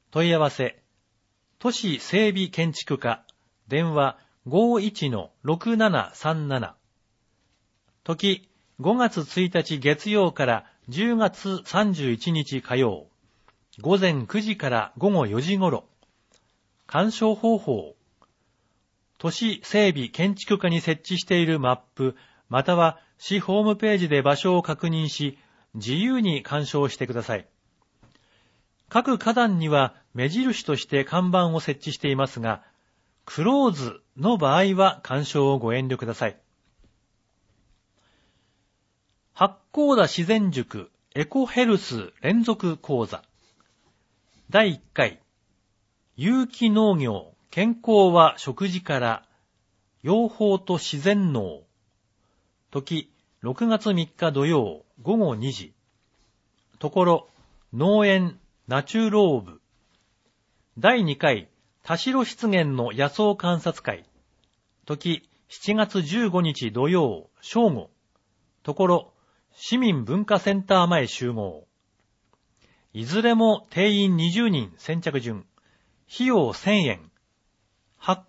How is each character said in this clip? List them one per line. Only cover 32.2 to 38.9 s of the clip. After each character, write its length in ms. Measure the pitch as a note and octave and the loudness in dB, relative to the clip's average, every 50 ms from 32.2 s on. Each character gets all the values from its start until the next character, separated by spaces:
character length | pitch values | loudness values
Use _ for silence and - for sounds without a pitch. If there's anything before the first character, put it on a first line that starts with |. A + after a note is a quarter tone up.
| C3+ | 0
す 120 | B2+ - A#2+ | -2 -4 -6
が、 220 | A2+ A2+ G#2+ F#2+ _ _ _ _ _ _ _ _ _ _ _ _ - | -4 -4 -4 -6 _ _ _ _ _ _ _ _ _ _ _ _ -20
ク 180 | - - - D#3+ | -12 -6 -2 0
ロ 260 | A3 C4+ C#4+ C4+ A#3+ | 2 2 2 2 2
ー 20 | |
ズ 300 | F3+ C#3+ C3 A#2 F#2+ - _ _ - | 0 -2 -6 -8 -8 -12 _ _ -8
の 200 | C3 C#3+ G#3+ A#3+ | -2 0 0 2
場 180 | G3 D#3 C3+ C#3 | 2 2 4 4
合 200 | E3+ F#3+ G3 F#3+ | 4 4 4 4
は 240 | F#3 G3 F#3+ - - | 4 4 4 2 0
鑑 240 | - - C3 C#3 D3 | -8 -6 -4 -4 -4
賞 260 | - - D3+ C#3 C#3 | -2 0 2 2 2
を 60 | C#3 | 2
ご 160 | C3 A#2 A2+ A#2 | 0 0 -2 -2
遠 140 | B2+ C3 | -2 -2
慮 100 | C3 B2+ | -4 -6
く 80 | B2 B2+ | -6 -6
だ 80 | A2+ A2+ | -8 -6
さ 140 | - - | -4 -6
い。 120 | G#2+ - _ _ _ _ _ _ _ _ _ _ _ _ _ _ _ _ _ _ _ _ _ _ _ _ _ _ _ _ _ _ _ _ _ _ _ _ _ _ _ _ _ _ _ _ _ _ _ _ _ _ _ | -6 -6 _ _ _ _ _ _ _ _ _ _ _ _ _ _ _ _ _ _ _ _ _ _ _ _ _ _ _ _ _ _ _ _ _ _ _ _ _ _ _ _ _ _ _ _ _ _ _ _ _ _ _